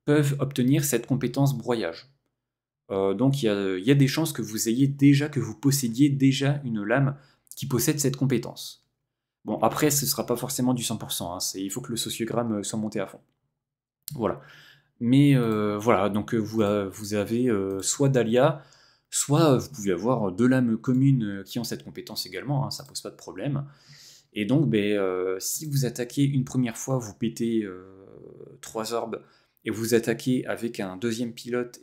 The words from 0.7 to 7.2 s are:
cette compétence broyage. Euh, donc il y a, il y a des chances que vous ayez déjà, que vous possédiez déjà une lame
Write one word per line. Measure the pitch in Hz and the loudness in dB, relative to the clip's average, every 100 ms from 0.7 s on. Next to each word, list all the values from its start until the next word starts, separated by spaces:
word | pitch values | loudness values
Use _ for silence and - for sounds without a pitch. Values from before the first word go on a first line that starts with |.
| 160 143 | 2 2
cette | 117 - | 0 0
compétence | 120 123 139 139 113 | -2 0 2 2 0
broyage. | 113 117 117 117 - _ _ _ _ _ _ _ - | -2 -2 -2 -6 -16 _ _ _ _ _ _ _ -6
Euh, | 98 98 | 0 2
donc | 98 135 139 | 4 2 4
il | 110 | 2
y | |
a, | 101 98 95 | 2 0 0
il | |
y | 104 | 4
a | 143 | 6
des | 135 | 4
chances | - 160 | 2 -2
que | 147 | -4
vous | 104 110 113 | -6 -2 0
ayez | 120 139 | 2 2
déjà, | 139 139 139 151 | 6 6 6 2
que | 135 | -2
vous | 110 - | -4 0
possédiez | 143 139 117 113 143 | 0 2 0 2 2
déjà | 139 135 135 139 143 | 4 4 4 0 0
une | 127 107 | -4 -4
lame | 101 127 139 139 | 0 2 2 -2